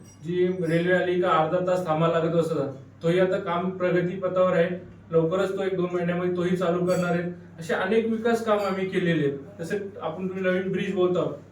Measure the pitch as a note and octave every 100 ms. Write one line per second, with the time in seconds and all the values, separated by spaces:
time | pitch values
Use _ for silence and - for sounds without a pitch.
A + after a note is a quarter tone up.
0 | - - D#3 F3+ F3+ E3+ D#3+ E3 F3+ F3+
1 | F3+ F3+ F3+ D#3 D#3 F3+ F#3 F3+ D#3+ D#3
2 | E3 E3 E3 E3 D#3+ D#3 C3+ - - -
3 | E3 F3+ F#3 F#3+ E3+ F3+ F#3 F#3 F3+ F3+
4 | F3 G3 F3+ F3+ F#3 E3+ F3+ F3+ - -
5 | - E3 E3 F#3 G3 G3 G3 F3+ F3 F3
6 | E3+ F3 F3+ F3+ F3 F3+ E3+ F3 F3 F3
7 | F3 F3 F3 - - - - - F#3 A3+
8 | A3+ A3 A#3 A3 A3 G#3 G3 F#3+ F#3 F3+
9 | E3+ D#3+ C#3 - - - E3+ G3+ - -
10 | D#3+ F#3 F#3 F#3+ F#3 F#3 F#3+ - - F3+
11 | F3+ F3 D3 - -